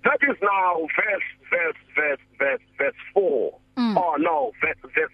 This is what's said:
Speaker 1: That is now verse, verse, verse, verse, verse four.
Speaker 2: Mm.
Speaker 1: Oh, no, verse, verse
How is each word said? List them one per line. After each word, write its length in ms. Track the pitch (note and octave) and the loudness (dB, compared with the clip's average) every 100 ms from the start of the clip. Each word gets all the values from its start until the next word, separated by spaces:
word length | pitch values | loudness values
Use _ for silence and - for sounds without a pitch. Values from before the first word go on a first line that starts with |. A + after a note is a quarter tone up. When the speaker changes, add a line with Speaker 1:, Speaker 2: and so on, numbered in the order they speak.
Speaker 1:
That 140 | A#3 D4 | 2 2
is 140 | C#4+ A3+ | 0 0
now 480 | G3+ G3 F#3 E3+ D#3+ | 0 2 2 0 -2
verse, 280 | - G#3 G3 - - | -2 -2 -4 -6 -14
verse, 320 | - F3 E3 - _ | -4 -2 -2 -6 _
verse, 260 | - D3+ C#3 _ _ | -2 -2 -2 _ _
verse, 220 | C#3 C3 _ | -2 -2 _
verse 220 | - C#3 - - | -4 -4 -4 -2
four. 500 | - F#3 C#3 F2 - _ | 0 2 2 0 -4 _
Speaker 2:
Mm. 220 | - A#3+ G3 | -2 0 2
Speaker 1:
Oh, 200 | F3+ D3 | 0 2
no, 360 | E3 D#3+ C3 - | 2 2 -2 -2
verse, 180 | D#3 - | -4 -4
verse 280 | C3+ D3+ D#3 | -4 -2 -2